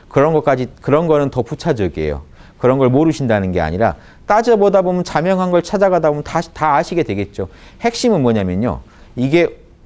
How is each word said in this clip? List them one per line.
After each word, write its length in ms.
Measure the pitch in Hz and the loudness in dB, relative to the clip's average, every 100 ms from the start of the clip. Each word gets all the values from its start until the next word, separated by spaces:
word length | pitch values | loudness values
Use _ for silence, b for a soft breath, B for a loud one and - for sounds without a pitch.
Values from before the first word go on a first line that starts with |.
| - | -10
그런 240 | 147 147 | -2 0
것까지, 340 | 160 147 135 123 - | 0 0 0 -2 -8
그런 260 | - 143 170 | -2 0 2
거는 240 | 147 143 | 0 0
더 100 | 131 | -4
부차적이에요. 800 | 120 135 175 131 92 80 76 73 - b b - | -6 -6 -4 -2 -2 -2 -4 -6 -10 b b -2
그런 180 | 127 135 | 0 2
걸 120 | 127 | 2
모르신다는 640 | 131 160 - 131 107 95 | 2 2 0 0 0 0
게 100 | 90 | -2
아니라 340 | 78 87 110 80 B B - | -2 0 -2 -2 B B -2
따져보다 560 | 208 233 226 202 196 | 0 2 2 4 2
보면, 200 | 180 180 | 2 -2
자명한 460 | 175 156 170 185 185 | -2 -2 0 0 0
걸 140 | 175 | 0
찾아가다 460 | 175 202 196 180 160 | 0 0 2 2 0
보면 140 | 147 | -2
다시 300 | - 165 170 | -4 -6 -6
다 220 | - 156 143 | -2 0 0
아시게 260 | 170 170 | 0 -2
되겠죠. 460 | 143 101 98 - 95 B B B | -2 -4 -6 -8 -10 B B B
핵심은 400 | 233 233 247 202 | -4 -2 0 2
뭐냐면요. 600 | 123 113 95 90 117 67 b b b - | 2 0 0 -2 -2 -4 b b b -6
이게, 420 | 131 165 170 - - - | 0 2 0 -2 -20 -20